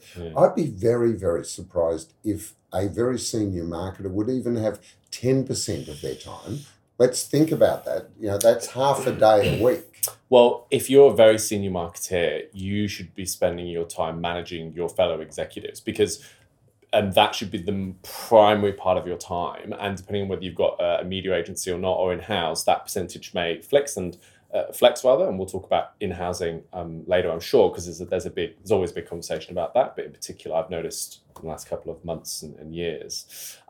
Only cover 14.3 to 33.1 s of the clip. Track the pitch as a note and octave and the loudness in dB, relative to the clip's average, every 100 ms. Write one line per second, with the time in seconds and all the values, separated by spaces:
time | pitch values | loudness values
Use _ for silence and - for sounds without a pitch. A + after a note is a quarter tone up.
14.3 | F2 E2+ F2 E2 D#2+ E2 - F2+ D#2 D#2 | -6 -8 -10 -10 -6 -4 0 0 0 -8
15.3 | - D#2+ - - - - - G#2 - - | -8 -8 -10 -14 -10 -8 0 0 0 -14
16.3 | _ _ _ _ _ _ G#2+ G2+ F#2+ G#2 | _ _ _ _ _ _ 0 2 4 2
17.3 | - G2+ G2 F2+ G2 F#2+ F#2+ - - - | 0 -8 -6 -6 -6 -6 -10 -16 -14 6
18.3 | A2+ G#2 G#2+ G2+ F#2+ F#2 F#2 F2+ E2+ - | 8 8 6 2 0 0 0 0 -8 -6
19.3 | F2 D#2+ D#2+ F2+ - G2+ F#2+ F#2 G#2 G2 | -4 -4 -8 -12 -6 -6 -6 -6 -6 -4
20.3 | F2 F2+ E2+ F2+ - F2 E2+ F2+ F#2+ F#2+ | -6 -6 0 0 2 0 0 -2 -6 -2
21.3 | F2 E2+ F2+ F#2+ F2 F#2 F2+ F#2 F2+ G2 | -2 -4 -8 -6 -4 -2 0 -2 -2 -4
22.3 | G2 E2 E2 - E2+ - G2+ E2+ F2+ - | -2 -2 -2 0 0 -2 -8 -6 -10 -8
23.3 | F#2 E2+ D#2+ - C#3 C#3+ G2+ F2+ - _ | -4 -4 -6 0 0 0 -6 -8 -10 _
24.3 | _ _ G2+ - - B2 - B2+ C#3 F3+ | _ _ -6 -4 4 4 4 2 4 2
25.3 | F#2+ F#2 F#2 - F2 - _ G2 F2 F2 | -2 -6 -8 -2 -2 -2 _ -8 -6 -6
26.3 | F2+ E2+ E2 - F#2 E2+ D#2+ D#2+ F#2 F2+ | -4 -4 -6 -10 -12 -10 -12 0 0 2
27.3 | E2 - C3 F2+ - F2 D#2+ F2 F#2 E2+ | -4 2 4 4 2 -10 -10 -6 -4 -4
28.3 | F#2 E2 - - G2+ F2 F2+ E2 E2+ - | -6 -6 -8 -2 0 0 -6 -10 -12 -8
29.3 | F#2 - F2 E2+ - - - D2 - - | -10 -6 -6 0 0 0 -4 -14 -14 -16
30.3 | - - D#2+ D#2+ E2+ E2 - - - _ | -14 -4 -4 -4 -6 -8 -10 -12 -16 _
31.3 | - D#2+ D2+ - - E2+ D#2+ E2+ D#2+ - | -16 -12 -12 -10 -10 -10 -12 -10 -10 -10
32.3 | - D#2 - D#2 E2 E2+ D2 - | -12 -12 -16 -12 -8 -6 -8 -10